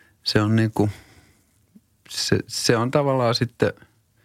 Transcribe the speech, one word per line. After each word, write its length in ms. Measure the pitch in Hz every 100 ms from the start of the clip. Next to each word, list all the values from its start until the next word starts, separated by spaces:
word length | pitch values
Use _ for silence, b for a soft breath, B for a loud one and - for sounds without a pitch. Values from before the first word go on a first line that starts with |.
| B B
se 180 | - -
on 140 | 107 113
niinku, 340 | 110 - 107 B B B B B B B _ - _ _ -
se, 300 | - - - -
se 300 | - - 120
on 140 | 120
tavallaan 440 | 147 143 135 120 113
sitten, 380 | 117 - 107 - - _ _ _